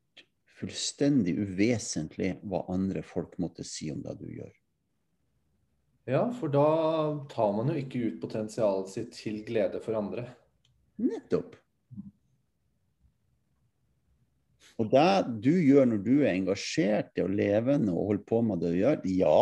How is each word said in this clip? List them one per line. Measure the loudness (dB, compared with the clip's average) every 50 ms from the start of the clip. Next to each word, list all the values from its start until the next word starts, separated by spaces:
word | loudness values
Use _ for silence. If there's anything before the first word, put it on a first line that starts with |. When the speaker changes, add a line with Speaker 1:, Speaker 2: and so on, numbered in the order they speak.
| _ _ _ -20 -20 _ _ _ _ _ _ -12
Speaker 1:
fullstendig | -12 -10 -8 -6 -8 -6 -2 0 2 2 4 4 2 2 0 -2
uvesentlig | -2 -2 0 2 2 2 2 0 -2 -6 -6 -6 -6 -6 -4 -4 -4 -4 -4 -6 -6
hva | -4 -4 -4 -4 -2
andre | -2 -2 -2 -2 -2 -4
folk | -8 -8 -8 -8 -8 -8 -6 -6
måtte | -8 -6 -6 -10 -12
si | -12 -10 -10 -8 -8
om | -8 -8 -8
det | -10 -12 -12
du | -12 -14
gjør. | -14 -14 -16 -16 -18 _ _ _ _ _ _ _ _ _ _ _ _ _ _ _ _ _ _ _ _ _ _ _ _ _ _ _ _ _ -6 -2
Speaker 2:
Ja, | 0 0 0 0
for | -4 -6 -4 0
da | 2 4 4 4 4 2 2 0 0 0 0 -2 -2 -6 -8 -8
tar | -2 0 0 0 2
man | 0 -2 -2
jo | -2 -4
ikke | -6 -6 -6 -4
ut | -4 -4 -4 -6
potensialet | -8 -8 -6 -6 -6 -6 -2 0 2 2 2 0 -2 -6
sitt | -6 -8 -8 -10 -10
til | -12 -10 -8 -8 -8 -8
glede | -4 0 0 0 0 -2 -4
for | -6 -4 -4
andre. | -2 -4 -4 -6 -8 -10 -12 -14 _ _ _ _ _ _ _ _ _ _ _ _ -4
Speaker 1:
Nettopp. | -4 -4 -4 -4 -6 -4 -4 -4 -4 -6 -16 -20 _ _ _ _ _ -20 -18 -16 -16 -18 -18 _ _ _ _ _ _ _ _ _ _ _ _ _ _ _ _ _ _ _ _ _ _ _ _ _ _ _ _ _ _ _ _ _ _ _ _ _ _ _ _ _ _ _ _ _ _ _ _ _ _ -12 _ -4
Og | -2 4
det | 4 6 6 6 4 2 0 -2 -4 -2
du | 0 2
gjør | 2 4 6 6 8 8 6 6
når | 2 0 0
du | 2 2 4
er | 4 2 2
engasjert | 0 0 0 -2 -2 -4 -6 -2 0 0 2 2 0 -2 -4 -4 -2
i | -2
og | 0 0
levende | 0 2 2 2 2 2 2 0 0 0 0
og | -2 -2 0 0
holder | -2 -2 -2
på | 0 0 0
med | 0 0 0 -2
det | -2 0
du | 0 2
gjør, | 2 2 0 0 -2
ja, | -2 0 2 4 6 6 8